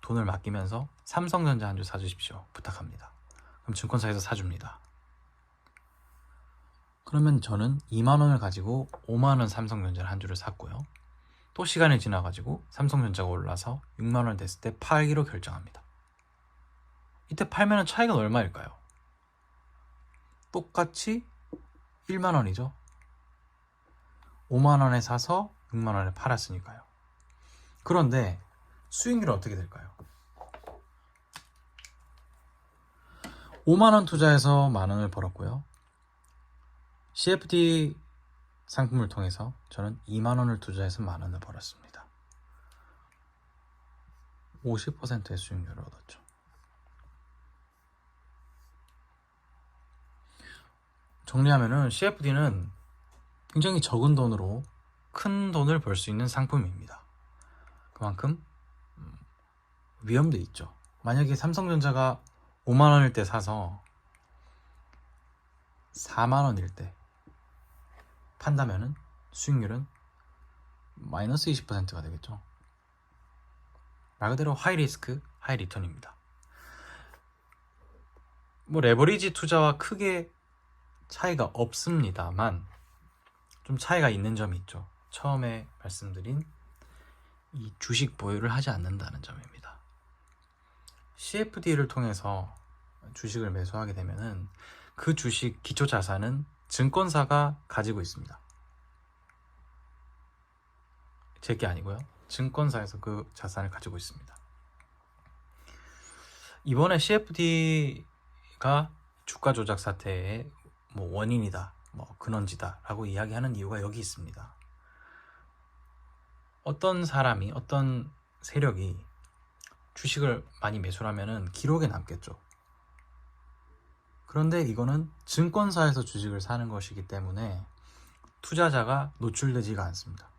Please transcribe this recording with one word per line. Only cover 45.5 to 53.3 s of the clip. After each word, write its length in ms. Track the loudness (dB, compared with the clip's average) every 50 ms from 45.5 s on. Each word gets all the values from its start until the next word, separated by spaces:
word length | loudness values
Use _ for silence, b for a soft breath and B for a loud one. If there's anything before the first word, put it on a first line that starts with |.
| -8 -10 -8 -10 -12 -14
얻었죠. 420 | -14 -16 -18 -20 -20 -20 -20 -20 _ _ _ _ _ _ _ _ _ _ _ _ _ _ _ _ -20 -20 -20 _ _ _ _ _ -20 -20 _ _ _ _ _ _ _ _ _ _ _ _ _ _ _ _ _ _ -20 -20 -20 _ _ _ _ _ _ _ _ _ _ _ _ _ _ _ _ _ _ _ _ _ _ _ _ _ -20 _ -20 -20 -20 -20 -20 -20 -20 B B B B B B B B B B _ _ _ _ _ _ _ _ _ _
정리하면은 640 | -4 2 4 6 6 6 6 6 4 4 2 2 2
씨에프디는 800 | 0 2 0 0 0 0 -2 0 2 4 4 2 2 0 -4 -6 -10 -16 -20 -20 -20 _ _ _ _ -20 -20 _